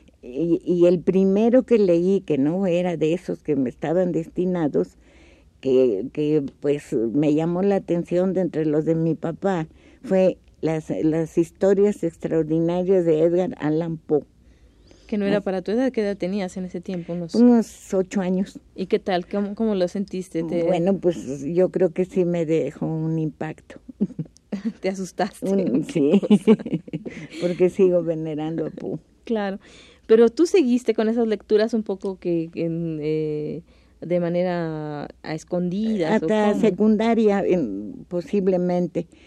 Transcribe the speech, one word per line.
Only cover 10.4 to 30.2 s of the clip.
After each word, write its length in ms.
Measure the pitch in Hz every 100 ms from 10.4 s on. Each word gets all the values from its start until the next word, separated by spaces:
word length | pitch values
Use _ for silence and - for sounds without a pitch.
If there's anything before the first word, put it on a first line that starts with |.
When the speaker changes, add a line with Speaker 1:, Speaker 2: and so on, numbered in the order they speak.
| _ _
Speaker 1:
las, 280 | 156 160 156 101
las 340 | 151 160 160 -
historias 680 | 165 - 190 196 208 202 170
extraordinarias 960 | - 160 160 156 160 165 180 180 190
de 160 | 170 156
Edgar 340 | 170 175 180 -
Allan 380 | 147 156 170 160
Poe. 260 | - 147 - _ _ _ _ _ - - -
Speaker 2:
Que 120 | 208
no 60 | 202
era 120 | 202
Speaker 1:
Ah. 40 |
Speaker 2:
para 200 | 202 185
tu 80 | 180
edad, 200 | 220 262
¿qué 100 | 226
edad 160 | 202 202
tenías 400 | 175 202 185 190
en 80 | 185
ese 160 | 180
tiempo? 320 | 180 180 170
Unos 220 | 175 170 214
Speaker 1:
Unos 580 | 247 233 208 - -
ocho 280 | 190 190 202
años. 380 | 180 185 196 - - -
Speaker 2:
¿Y 120 | 190
qué 100 | 202
tal? 300 | 208 180 180
¿Cómo, 260 | 202 202
cómo 220 | 208 226 196
lo 120 | 180
sentiste? 540 | 165 156 185 185 -
¿Te 200 | 165 175
Speaker 1:
Bueno, 340 | 165 180 175 190
pues, 460 | 175 165 - 139
yo 260 | 139 170 185
creo 220 | - 185
que 140 | 160 180
sí 200 | 190 175
me 220 | 175 156
dejó 400 | 160 139 - 156
un 320 | 160 160 160
impacto. 600 | 156 - 156 - - - - -
Speaker 2:
<laughs> 800 | 185 - 160 _ _ 196 220 -
¿Te 80 | 190
asustaste? 580 | 190 185 - 233 - 185
Speaker 1:
Un, 340 | 196 170 113
Speaker 2:
¿Qué 80 | 156
Speaker 1:
sí, 280 | 170 143 196 -
Speaker 2:
cosa? 300 | 208 - 220 - 156 - 165
Speaker 1:
<laughs> 440 | - - 151 -
porque 280 | 175 170 180
sigo 340 | 180 185 175
venerando 640 | 165 160 160 151 156 160 156
a 40 |
Poe. 300 | - - 156 - _ -
Speaker 2:
Claro, 340 | 220 202 196 - - - - -
pero 220 | 226